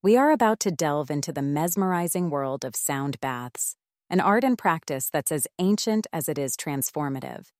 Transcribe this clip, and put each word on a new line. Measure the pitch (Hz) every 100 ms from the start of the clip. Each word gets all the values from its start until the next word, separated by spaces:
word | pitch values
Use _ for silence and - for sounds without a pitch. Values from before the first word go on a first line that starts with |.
we | 196 240
are | 285
about | 285 226 220
to | 202
delve | 160 156 147 139
into | 147 143
the | 147
mesmerizing | 139 147 175 185 190 175 175 180 175
world | 143 135 135
of | 135
sound | - - 139 143 135
baths, | 135 123 123 - - - _ _ _
an | 180
art | 196 214
and | 262 247
practice | 185 160 - 135 -
that's | 151 -
as | 151 - -
ancient | 185 208 - 220 -
as | 165 156
it | 147
is | 135 -
transformative. | - 143 - 151 147 135 131 - -